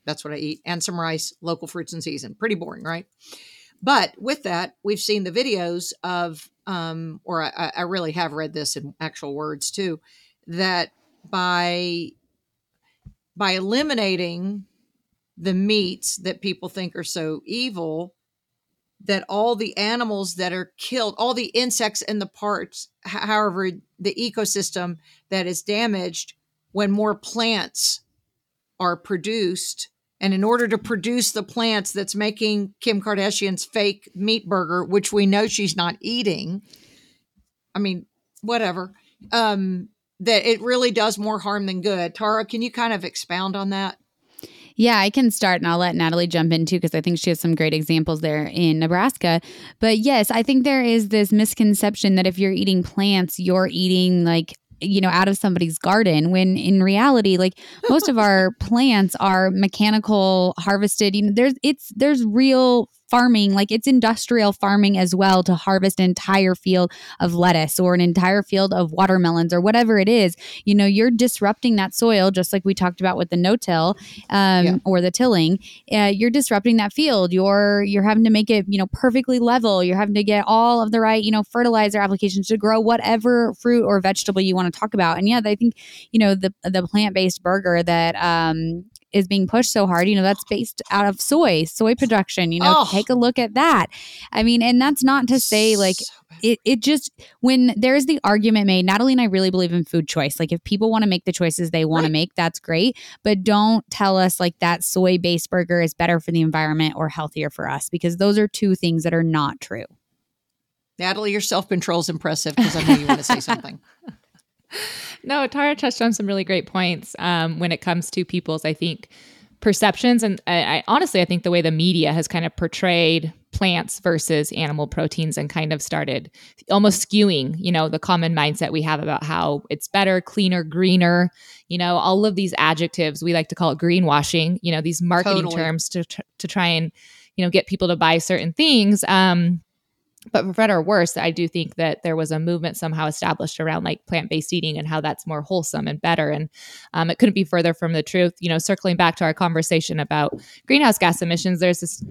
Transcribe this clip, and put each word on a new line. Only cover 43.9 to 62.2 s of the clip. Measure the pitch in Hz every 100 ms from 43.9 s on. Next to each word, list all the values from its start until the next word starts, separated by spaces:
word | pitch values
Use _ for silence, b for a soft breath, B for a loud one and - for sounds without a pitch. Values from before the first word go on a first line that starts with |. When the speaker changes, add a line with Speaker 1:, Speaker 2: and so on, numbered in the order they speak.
| - _ _ _ B B B B -
Speaker 2:
Yeah, | 233 220
I | 196
can | 269 247
start | - 196 180
and | 170
I'll | 170
let | 180 170
Natalie | 165 170 175
jump | 170 160
in | 165 165
too, | 180
'cause | 165 160
I |
think | 165 170
she | -
has | 160
some | 170 160
great | 156
examples | 156 151 160 156 156
there | 160 151 151
in | - 170 156
Nebraska. | 160 180 233 - 175 170 B B B B
But | 226 220
yes, | 233 254 208
I | 233
think | 226 262
there | 247 269
is | 240 226 208
this | 214 208
misconception | 214 214 - 214 202 208 208 202 190
that | 185
if | 185
you're | 196
eating | 185 196 185
plants, | 175 - 202 196 180 -
you're | 180 180 185
eating, | - 185 185 180 180
like, | 170 165 165 - _ -
you | 190 196
know, | 185
out | 175 190
of | 196
somebody's | 208 175 170 160
garden, | 175 202 214 156 160
when | 185 185 190
in | 175 196
reality, | 190 196 269 254 196 180
like, | 185 - B B 480
most | 302 349
of | 233
our | 208 190 185
Speaker 1:
<laughs> | -
Speaker 2:
plants | 196 233 269 214 196 -
are | 196 185 190
mechanical | 190 196 - 208 214 208 208 190 185 180 -
harvested. | 170 202 208 - 208 202
You |
know, | 208
there's, | 202 262 262
it's, | 277 294 - 208
there's | 277 285